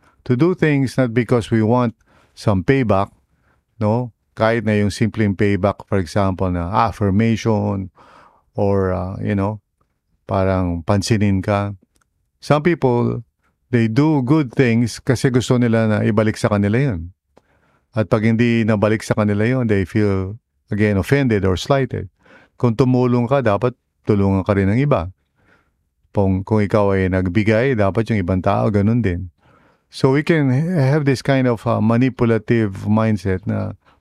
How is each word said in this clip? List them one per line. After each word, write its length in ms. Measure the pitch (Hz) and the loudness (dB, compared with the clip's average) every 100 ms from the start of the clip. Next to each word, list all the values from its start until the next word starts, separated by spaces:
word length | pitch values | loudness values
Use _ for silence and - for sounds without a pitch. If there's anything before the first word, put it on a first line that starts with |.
| _ _ - | _ _ -4
To 80 | 123 | 0
do 160 | 165 | 0
things 420 | 180 156 143 131 - | 0 0 0 0 -2
not 160 | 127 | -2
because 380 | 113 113 123 - | 0 0 0 0
we 140 | 113 | 0
want 340 | 110 123 123 - _ _ _ - | 2 2 0 -4 _ _ _ -6
some 280 | - 95 | -2 0
payback, 460 | 90 135 117 98 101 _ _ _ _ _ _ - | 2 2 2 0 -2 _ _ _ _ _ _ -4
no? 340 | 107 117 123 - _ - | -2 -2 -4 -12 _ -2
Kahit 320 | 110 117 107 | 0 0 0
na 100 | 107 | 0
yung 140 | 104 | 0
simpleng 420 | - 110 - 107 | 0 -2 0 0
payback, 540 | 92 104 101 101 - - | 0 0 0 0 -2 -4
for 100 | 101 | -4
example, 540 | 85 107 98 90 95 | -2 -2 -2 -2 -2
na 180 | 87 87 | -2 -4
affirmation 1200 | 107 117 - 101 95 113 110 113 104 104 101 92 - - - - _ _ | -2 -2 0 0 2 0 0 0 -2 -2 -4 -8 -14 -20 -20 -20 _ _
or, 400 | - 101 98 95 | -4 -2 0 0
uh, 220 | 90 92 101 | -2 -6 -8
you 100 | 107 | -4
know, 260 | 101 98 107 _ _ _ _ _ _ - | -2 -4 -6 _ _ _ _ _ _ -6
parang 560 | 98 95 92 90 85 | -2 0 0 -2 -4
pansinin 580 | 82 101 - 110 104 95 | -2 -2 0 0 0 0
ka. 320 | 92 101 101 98 _ _ _ _ _ _ | -2 -2 -4 -10 _ _ _ _ _ _
Some 220 | - 147 | -2 0
people, 600 | 160 165 131 120 117 120 - _ _ _ _ | 0 0 0 0 0 -4 -10 _ _ _ _
they 160 | 120 113 | 0 2
do 340 | 113 156 151 | 2 2 2
good 320 | 123 156 131 | 2 0 0
things 460 | - 127 113 117 - | 0 2 2 0 -2
kasi 320 | - 123 139 | -2 0 0
gusto 260 | 123 - 127 | 0 0 2
nila 300 | 120 113 110 | 2 2 2
na 100 | 107 113 | 0 0
ibalik 320 | 110 110 104 | 2 0 0
sa 140 | 110 | 0
kanila 260 | 104 101 113 | 0 2 0
yun. 340 | 143 87 85 - _ _ _ _ _ _ _ 113 | -2 -4 -10 -16 _ _ _ _ _ _ _ -6
At 160 | 95 | -2
pag 160 | 113 110 | 0 2
hindi 400 | 113 120 117 110 | 2 2 2 0
nabalik 360 | 107 107 107 | 0 0 0
sa 120 | - 117 | -2 -2
kanila 320 | 104 101 113 | 0 0 0
yun, 200 | 131 117 | 0 0
they 160 | 101 95 | 0 0
feel, 480 | 110 104 95 95 110 _ _ - | 0 0 0 -4 -10 _ _ -8
again, 320 | 107 107 101 | -2 0 0
offended 480 | 92 139 131 104 95 | 2 2 2 2 0
or 80 | 87 | -2
slighted. 560 | - 139 127 98 95 _ _ - _ - | 0 -2 -2 -6 -10 _ _ -20 _ -4
Kung 160 | 123 110 | 0 2
tumulong 480 | 127 127 123 123 | 2 2 2 0
ka, 160 | 117 143 | 0 0
dapat 320 | 117 101 123 - _ _ | 0 0 -2 -6 _ _
tulungan 400 | - 104 98 98 | -2 2 2 0
ka 80 | 92 | 0
rin 160 | 98 95 | 0 0
ng 160 | 110 | 0
iba. 260 | 143 120 90 - _ _ _ _ _ _ _ _ _ | 0 0 -2 -10 _ _ _ _ _ _ _ _ _
Kung, 320 | - 95 95 | -2 0 0
kung 160 | 95 110 | -2 -2
ikaw 320 | 101 110 101 | 0 0 2
ay 160 | 98 95 | 0 0
nagbigay, 680 | 92 92 92 101 110 135 117 | 0 0 0 2 2 0 0
dapat 360 | 98 95 110 | 0 -2 -2
yung 80 | 110 | -2
ibang 240 | 90 92 | -2 -2
tao 240 | 98 104 117 | 0 0 0
ganun 320 | 101 101 120 | 0 0 0
din. 320 | 104 87 90 - _ _ _ _ _ | 0 -4 -8 -16 _ _ _ _ _
So 240 | - 135 | -2 0
we 120 | 139 151 | 0 2
can 240 | 165 139 127 165 185 | 2 2 0 0 0
have 320 | 131 156 139 | 2 2 0
this 160 | 131 | 0
kind 240 | - 135 127 | 0 0 0
of, 160 | 117 | 0
uh, 160 | 120 110 | -2 0
manipulative 1040 | 107 117 131 - 120 113 - 117 107 98 | 2 2 0 0 0 0 2 0 0 -2
mindset 640 | 104 107 110 107 101 92 110 | 0 0 2 0 -2 -4 -4
na 320 | 104 101 95 _ _ | -6 -6 -10 _ _